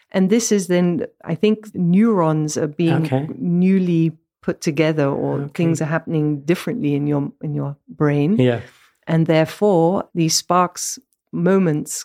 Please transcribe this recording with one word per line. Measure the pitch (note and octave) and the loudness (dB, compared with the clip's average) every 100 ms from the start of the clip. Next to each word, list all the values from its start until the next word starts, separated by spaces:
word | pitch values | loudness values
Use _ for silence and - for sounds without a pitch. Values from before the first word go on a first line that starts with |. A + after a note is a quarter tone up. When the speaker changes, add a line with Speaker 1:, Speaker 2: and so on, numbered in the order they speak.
| _ | _
Speaker 1:
and | F#3+ F#3 | 0 2
this | A#3 A3+ | 2 2
is | G#3 F3 | 0 2
then, | F3+ F3+ E3 - _ | 2 2 -2 -6 _
I | - | -8
think, | E3 G#3+ G#3+ - | -2 0 0 -4
neurons | - F3 F#3 A3+ G3+ D#3+ D#3 D3+ - | -4 2 4 4 2 2 0 -2 -4
are | D3+ | -6
being | D3+ E3 D3 | -2 0 0
Speaker 2:
Okay. | D#3 C3 D#3 - | 0 -2 -4 -6
Speaker 1:
newly | F3+ F3 F#3 F#3+ F3+ E3 E3 - _ _ | -2 2 4 2 2 2 0 -2 _ _
put | - E3+ | -8 -4
together, | - D3 D#3 D#3 C#3+ | -4 0 0 2 -2
or | C#3+ C#3+ C#3+ | -2 -4 -4
Speaker 2:
Okay. | C#3+ | -6
Speaker 1:
things | - E3 - | -2 0 0
are | D#3 | -2
happening | D#3+ - D#3+ D3+ D3 C#3+ | -4 -2 -2 0 -2 -2
differently | F3+ - - C#3+ | -2 -2 -4 -2
in | C#3+ D3 | -2 0
your, | C#3+ C#3+ - | -2 -4 -8
in | D#3 | -8
your | D3 C#3 C#3+ - | -6 -8 -10 -18
brain. | - D3 D3 D3 G3+ | -2 0 2 2 2
Speaker 2:
Yeah. | B2+ A#2 - _ _ _ - | 2 0 -8 _ _ _ -2
Speaker 1:
And | E3 D#3+ | 0 2
therefore, | D#3+ D#3+ - G#3 F3 E3 G3 - | 2 0 0 2 4 2 0 -4
these | F3 D#3+ | -2 0
sparks | - - F3 F3+ - - - _ _ _ | -2 0 0 0 -4 -10 -12 _ _ _
moments | - F3 G3 F3+ D3+ - - | -2 2 2 2 -2 -6 -12